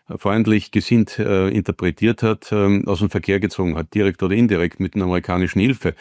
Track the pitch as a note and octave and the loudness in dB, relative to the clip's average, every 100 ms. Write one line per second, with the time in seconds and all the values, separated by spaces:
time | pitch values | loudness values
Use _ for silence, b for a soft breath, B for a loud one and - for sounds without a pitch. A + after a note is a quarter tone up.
0 | - E2 G2+ G#2+ G#2+ G#2+ - G#2+ - A#2+ | -14 -6 -2 0 2 2 0 -2 2 2
1 | G#2 - G#2+ G2 F#2+ A2 F#2 F#2+ F2+ E2 | 2 -2 0 0 2 0 -2 -2 -4 0
2 | A2 A2+ A2+ A2 - G#2+ G2+ G2+ - F2+ | 0 2 0 -2 -2 0 2 2 0 -2
3 | G2+ G2+ D#2+ G2 G2 - F2+ D#2 D#2+ G#2 | -2 -2 -2 0 -2 -2 -2 -4 -4 -2
4 | G2 F2+ F#2 G#2 A#2 F#2 F2 - F#2+ G#2 | 0 0 0 2 2 2 0 -2 -6 -2
5 | F#2 F2+ F2 F2+ F#2 G2 A2+ B2 F2+ D#2+ | -2 -2 -2 -2 0 0 0 0 -4 -6